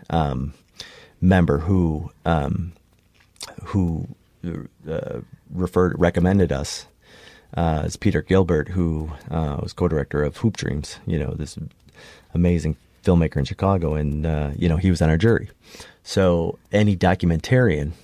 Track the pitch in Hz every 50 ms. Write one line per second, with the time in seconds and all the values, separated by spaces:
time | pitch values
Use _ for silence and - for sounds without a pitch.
0 | - - - 82 78 71 65 64 67 69 - _ _ _ _ - - - - -
1 | - - _ - - 92 95 92 87 80 71 76 78 90 98 92 87 82 78 76
2 | 85 - - _ - 87 85 78 71 71 - - 82 87 - _ _ _ _ _
3 | _ _ _ _ _ _ _ - - - - - - - - 101 90 85 80 78
4 | 90 - - _ _ _ _ _ - 87 85 - - - _ _ - 78 78 -
5 | - - - 58 - - - - _ - - 90 90 85 - 90 90 90 - -
6 | 87 85 - 90 85 92 98 101 90 82 71 67 73 - - - - _ _ _
7 | _ _ - - - - - - _ - - - 85 82 78 76 78 82 - -
8 | - 107 82 76 - - 92 95 95 82 87 76 73 - 90 92 87 82 80 76
9 | 78 76 73 - - - 73 82 80 73 71 - - - - - 90 85 80 76
10 | 69 - - 73 73 73 - - - 113 - - - 78 71 76 73 - - -
11 | - - 85 76 69 - - 78 78 73 - - - - _ _ _ _ _ -
12 | - - - - _ _ - 85 85 87 87 82 76 78 73 - _ _ _ _
13 | - - 90 85 82 78 - 71 69 - 98 - 98 95 98 92 85 76 76 76
14 | 76 71 71 76 76 80 78 76 73 71 71 - - 87 80 82 90 92 87 78
15 | 85 78 78 80 95 117 110 - - - - _ _ - - - - - - _
16 | _ - - 101 95 90 87 85 82 - - - _ - - 104 107 104 98 87
17 | - 90 90 - - 85 82 78 - - 131 127 127 107 80 73 71 78 82 -